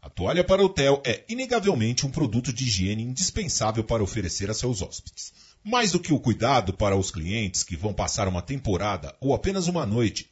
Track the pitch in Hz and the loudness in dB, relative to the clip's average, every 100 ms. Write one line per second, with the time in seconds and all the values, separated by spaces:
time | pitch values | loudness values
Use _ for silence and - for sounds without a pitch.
0 | - - 90 165 180 190 196 190 139 139 | -14 -4 0 2 4 6 6 4 4 4
1 | 127 - - 233 254 240 196 160 110 127 | 2 -4 -4 -6 0 2 2 2 2 0
2 | 139 156 143 113 120 117 131 98 95 107 | -2 -2 0 0 -2 -4 -2 0 0 -2
3 | 120 127 - - 180 - 113 110 107 117 | -4 -2 -2 -2 -4 0 0 0 0 0
4 | 98 110 90 - 98 110 127 110 92 - | 0 -2 -4 -4 -4 -4 -2 -4 -6 -10
5 | - - - _ - _ 208 247 226 175 | -16 -16 -16 _ -20 _ -2 2 2 0
6 | - 139 127 104 117 117 98 90 104 95 | 2 2 2 2 4 2 2 0 2 2
7 | 92 92 80 110 104 - - 76 107 101 | 0 -4 -4 -2 -2 -4 -6 -4 -4 -2
8 | 98 - 98 90 - 139 123 90 104 98 | -4 -2 -2 -2 -4 -6 -2 0 0 -4
9 | 73 - 135 127 190 196 175 175 123 110 | -8 -6 0 0 2 0 0 0 0 2
10 | 110 - - | 2 0 -12